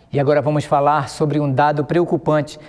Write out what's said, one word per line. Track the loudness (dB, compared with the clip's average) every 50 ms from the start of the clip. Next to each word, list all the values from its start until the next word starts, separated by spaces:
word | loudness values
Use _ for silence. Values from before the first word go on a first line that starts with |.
| _ _ -2
E | 0
agora | 2 2 2 2 2
vamos | 0 0 -2 0
falar | 0 0 2 4 2 2 2 0 -4
sobre | -4 -4 -2 0 0 0
um | 0 0
dado | 2 2 2 2 2 0 -2
preocupante. | -2 0 0 0 0 -2 -2 0 0 0 0 -2 -4 -10 -18 -20